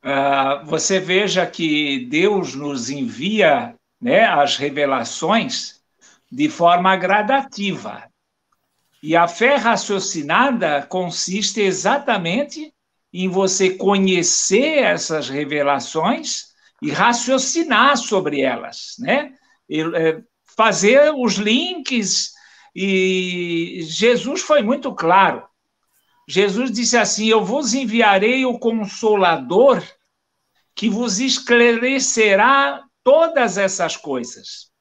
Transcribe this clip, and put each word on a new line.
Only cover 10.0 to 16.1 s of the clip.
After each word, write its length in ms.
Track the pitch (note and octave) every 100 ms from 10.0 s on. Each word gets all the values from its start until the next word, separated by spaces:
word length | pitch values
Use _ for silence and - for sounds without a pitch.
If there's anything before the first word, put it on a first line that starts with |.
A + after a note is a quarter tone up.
| - E3+ C#3+ F3+ C4+ A#3 F3 C#3+ C#3
consiste 760 | F#3 F3 E3 - F#3+ G3+ -
exatamente 1120 | G3+ F3 F#3+ C#4 - G#3+ E3 G3 D4 - D#4 _ _ _ _
em 160 | F3+ F#3
você 420 | F3+ F#3+ - F#3+
conhecer 1120 | F#3 G3 G3+ F#3+ F3+ D#3+ - - F#3+ C#4+ D4+
essas 460 | G#3+ F3 - D#3 C3
revelações 1200 | C#3 D3 D3 C#3+ C#3 C3 D#3 E3